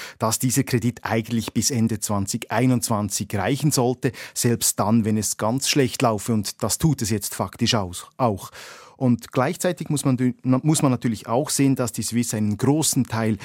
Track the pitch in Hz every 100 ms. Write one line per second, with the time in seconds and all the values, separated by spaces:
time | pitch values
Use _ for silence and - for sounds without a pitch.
0 | - - 110 110 131 123 127 120 113 117
1 | 95 113 110 117 107 - 110 127 110 107
2 | - 101 98 113 - 110 127 123 - 110
3 | 104 - 101 104 95 139 156 139 120 127
4 | 135 - - - 123 117 - - 101 113
5 | 110 107 101 - 110 127 - 151 131 -
6 | 127 107 - 113 98 - 113 - 165 143
7 | 107 107 - - 98 - 117 117 92 87
8 | - _ 123 95 - - - - - -
9 | 131 120 - - 127 180 180 175 165 147
10 | 143 123 127 123 123 127 151 156 143 123
11 | 127 110 - 117 147 - 139 131 123 -
12 | 107 113 117 110 107 107 - 151 151 -
13 | 117 113 113 104